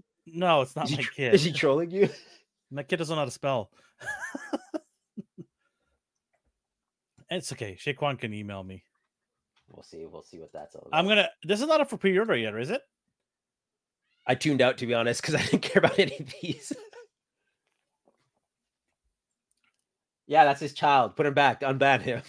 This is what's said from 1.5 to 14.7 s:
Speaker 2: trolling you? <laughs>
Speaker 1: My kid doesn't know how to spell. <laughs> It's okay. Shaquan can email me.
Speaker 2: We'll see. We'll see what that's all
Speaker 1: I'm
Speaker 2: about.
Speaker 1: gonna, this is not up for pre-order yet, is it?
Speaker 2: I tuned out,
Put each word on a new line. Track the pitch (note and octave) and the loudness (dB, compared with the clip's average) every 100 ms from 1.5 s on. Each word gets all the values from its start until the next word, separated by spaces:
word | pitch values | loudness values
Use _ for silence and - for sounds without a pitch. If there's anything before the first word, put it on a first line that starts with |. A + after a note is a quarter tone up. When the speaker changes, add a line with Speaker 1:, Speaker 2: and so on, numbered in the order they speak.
Speaker 2:
trolling | C3+ D3+ C#3+ E3+ | 2 2 2 2
you? | F#3 G3+ - - - | 2 0 0 -20 -20
<laughs> | _ _ - | _ _ -16
Speaker 1:
My | C#3 | -12
kid | C#3 E3+ | -6 -4
doesn't | D#3+ | -2
know | D#3+ | -2
how | C3+ | -4
to | |
spell. | - C#3 C3 G2+ _ _ _ | -4 -4 -4 -6 _ _ _
<laughs> | - - - - G#5 - - D#4 _ _ _ - - - - _ _ _ _ _ _ _ _ _ _ _ _ _ _ _ _ _ - | -12 -10 -10 -12 -10 -12 -10 -14 _ _ _ -20 -20 -20 -20 _ _ _ _ _ _ _ _ _ _ _ _ _ _ _ _ _ -10
It's | F3+ - | -8 -8
okay. | C#3 G#2+ F2+ | -10 -10 -10
Shaquan | D3 C#3 D3 C3 | -8 -4 -4 -4
can | A2+ | -8
email | G#2 G2+ G2 | -8 -10 -10
me. | F#2 F#2+ _ _ _ _ _ _ _ _ _ | -12 -16 _ _ _ _ _ _ _ _ _
Speaker 2:
We'll | - | -20
see. | - E2 D#2+ | -20 -18 -18
We'll | E2 | -18
see | - E2 | -20 -20
what | D#2 | -18
that's | D2+ D2 - | -18 -18 -20
all | - | -4
Speaker 1:
I'm | D#3 | 0
Speaker 2:
about. | F#3+ G#3+ | 2 2
Speaker 1:
gonna, | E3+ - | 2 -2
this | D#3 G#3 | -4 -2
is | D4+ | 2
not | D#4 | 2
up | C#4+ | 0
for | G#3+ | 0
pre-order | G3 F#3 A3+ C3+ | 2 2 2 0
yet, | A2 | -2
is | G#2+ C3 | -4 -4
it? | B3 - _ _ _ _ _ _ _ _ _ _ _ _ _ - | -6 -8 _ _ _ _ _ _ _ _ _ _ _ _ _ -2
Speaker 2:
I | |
tuned | B2+ D#3 C3+ | -2 0 4
out, | B2+ | 4